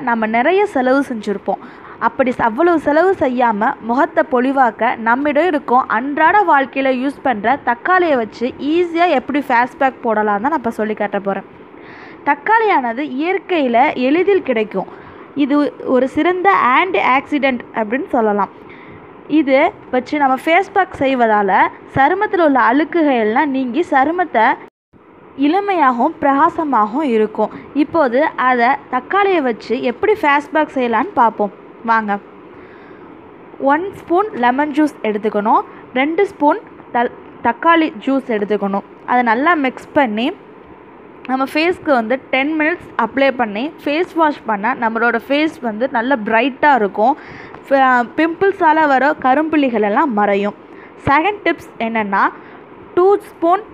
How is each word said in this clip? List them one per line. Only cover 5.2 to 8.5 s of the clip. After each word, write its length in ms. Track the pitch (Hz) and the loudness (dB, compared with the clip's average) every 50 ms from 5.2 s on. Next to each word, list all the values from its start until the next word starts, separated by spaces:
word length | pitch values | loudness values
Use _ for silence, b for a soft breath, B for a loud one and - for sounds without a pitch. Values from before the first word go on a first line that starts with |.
| 285 302 269 285 330 370 | 0 0 0 2 2 2
இருக்கும் 380 | 302 277 285 - 240 254 - - - 226 | 0 -2 -2 2 0 0 2 2 -2 -4
அன்றாட 460 | 254 285 294 311 311 330 381 415 403 339 | -2 -4 -2 2 2 4 4 4 4 4
வாழ்க்கையில 420 | 302 269 226 226 - 269 269 269 262 247 | 4 2 2 0 -4 -2 -2 0 -2 0
யூஸ் 240 | 254 285 277 - - | -2 -4 -6 -4 -4
பண்ற 320 | 269 240 208 196 226 269 285 - 254 | -4 -4 -2 0 -2 -2 0 0 -4
தக்காளியை 480 | 240 233 - 339 370 370 349 320 285 240 | -4 -4 0 0 2 2 4 2 2 0
வச்சு 240 | 226 214 - - 233 254 | 0 -4 -6 -6 -6 -6